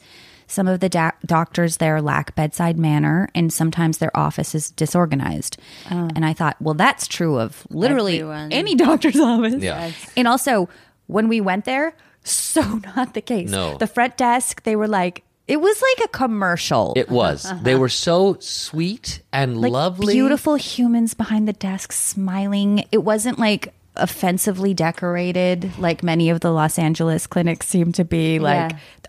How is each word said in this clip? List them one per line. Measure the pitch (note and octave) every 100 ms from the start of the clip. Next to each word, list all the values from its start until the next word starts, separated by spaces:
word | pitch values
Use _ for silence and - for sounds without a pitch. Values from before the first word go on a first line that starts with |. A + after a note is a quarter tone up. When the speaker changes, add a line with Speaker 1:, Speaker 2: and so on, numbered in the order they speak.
| - - - - -
Speaker 1:
some | - F#3
of | F#3
the | F#3
doc-, | E3+ D#3+ - -
doctors | E3 E3+ - E3+ -
there | D#3+ D#3
lack | D3+ C#3+ D3 -
bedside | D#3 - E3+ E3
manner, | D#3 D3 D3+ E3 G3
and | - E3
sometimes | - E3 E3 E3 D#3
their | D#3 -
office | D3+ - D3+
is | D#3 -
disorganized. | - D#3 F3 E3+ C#3+ C3 D#2 - - - - -
Speaker 2:
Oh. | F3 E3+
Speaker 1:
And | D#3
I | D#3
thought, | D#3 D#3 -
"Well, | D#3
that's | D#3 A#3 - -
true | - E3 C3
of | A2+ - -
literally | D#3 A#3 C4+ G3+ E3
Speaker 2:
Everyone. | D#3 D3+ D3+
Speaker 1:
any | B3 G#4
<laughs> | C#4+ D4
doctor's | D#4+ D#4 C#4
office." | B3+ A#3 A3+
Speaker 3:
Yeah. | G3+ - D#3+ E3+
Speaker 2:
Yes. | E3 - -
Speaker 1:
And | A#3+
also, | B3 C#4+ A3 F3 - _ _ -
when | G3+ A3+
we | A3+
went | F#3+ F#3+
there, | A3+ C4 D#4+ - _ _
so | - - - D#4+
<laughs> | G3+ A3 G3 B3
not | B3
the | A3
case. | - A3+ F#3
Speaker 3:
No. | F#2+ E2+ D2
Speaker 1:
The | A3
front | - B3 -
desk, | A#3+ B3 - -
they | A3+ G#3+
were | G#3+
like, | G3+ F3+ - _ _ -
it | D4
was | F#4 G#4 C5+ B4+
like | A#4
a |
commercial. | - B3+ G#3 F#3 F3 - C3 F2+ B2+
Speaker 3:
It | -
was. | B2 F#2 C#2+ F#3+
Speaker 2:
Uh-huh. | F#3
Speaker 3:
They | A#2 C3
were | B2+
so | - - F3 G3 -
sweet | - - - D#3 F3 A3+ - - -
and | C3+ C3 A#2
Speaker 1:
Like, | A#2+
Speaker 3:
lovely. | B2 E3+ F3+ G#3
Speaker 1:
beautiful | A#3+ C4+ C#4+ D#4 D4
humans | - - A#3+ A#3 A3+
behind | - G#3+ G#3+ G#3+
the |
desk | G#3 F#3+ F#3+ -
smiling. | - - G3 F#3+ F#3+ G3+ G3+ G3+ G#3 -
It | G#3+
wasn't, | F3 G#3+ B3 -
like, | A3 G3+ - - _
offensively | - F3+ - F#3 F3+ G#3 F#3 G3
decorated | F3 D#3+ E3+ F3+ F3 F3+ F3+ F3+ F3+ F#3+ F3
like | F3 E3
many | E3+ E3 E3
of | E3
the | E3+
Los | D#3+ D#3 -
Angeles | D#3+ E3 E3 D#3+ -
clinics | F#3 E3+ D#3+ -
seem | F#3 E3+
to | E3+
be, | E3+ E3 D#3+ D#3+
like, | D3+ D#3 E3
Speaker 2:
Yeah. | D#3 - -